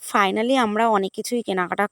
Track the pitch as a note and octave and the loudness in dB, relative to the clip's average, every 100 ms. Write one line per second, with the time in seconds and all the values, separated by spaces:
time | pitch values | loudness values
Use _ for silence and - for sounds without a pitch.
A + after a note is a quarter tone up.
0 | - A#3+ G3 G#3 A#3 C4+ A3 G#3+ A3+ G#3 | -2 0 2 0 0 2 2 2 2 2
1 | F#3+ - - A#3+ G#3+ F#3 F3 F#3+ G#3 | 0 -6 -4 -4 -2 -4 -2 -2 -4